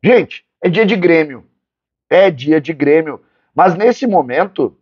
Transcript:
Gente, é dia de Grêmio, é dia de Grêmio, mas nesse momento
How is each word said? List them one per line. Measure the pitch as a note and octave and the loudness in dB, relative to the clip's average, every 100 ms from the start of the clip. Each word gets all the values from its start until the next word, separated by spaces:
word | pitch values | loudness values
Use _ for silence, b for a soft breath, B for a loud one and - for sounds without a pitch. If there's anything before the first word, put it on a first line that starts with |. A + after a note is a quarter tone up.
Gente, | D#3+ B3 D3 - _ _ | 4 2 2 -12 _ _
é | F#3 | -4
dia | F3 | 0
de | A3 G#3 | 0 0
Grêmio, | F3 E3 D3+ B2+ F2+ _ _ _ _ _ _ | 2 2 0 -8 _ _ _ _ _ _ _
é | E3+ G3 | 2 2
dia | D3 C#3 D#3 | 0 -2 -2
de | C#3+ | -2
Grêmio, | D3+ D3 D#3 D#3+ B2+ _ _ _ | -4 2 2 0 -10 _ _ _
mas | - F#3 | 0 0
nesse | E3+ A3 A#3+ B3+ | 2 -2 0 -2
momento | F#3+ C3 C3 F#3+ - A#2+ _ | -2 -2 -4 -4 -4 -6 _